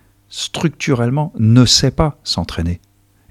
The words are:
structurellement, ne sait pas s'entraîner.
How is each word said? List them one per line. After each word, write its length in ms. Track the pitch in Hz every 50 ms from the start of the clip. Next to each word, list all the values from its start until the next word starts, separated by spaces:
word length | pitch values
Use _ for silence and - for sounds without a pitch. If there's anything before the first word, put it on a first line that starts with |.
| _ _ _ _ _ _
structurellement, 1040 | - - - - - - - 151 - - - 151 135 120 117 120 135 151 151 185 - -
ne 260 | 110 110 117 127 123
sait 260 | - - - 143 131
pas 280 | - - 165 147 - _
s'entraîner. 600 | - - - 87 85 - - - 82 85 90 - _ _ _ _ _ _ _ _ _ _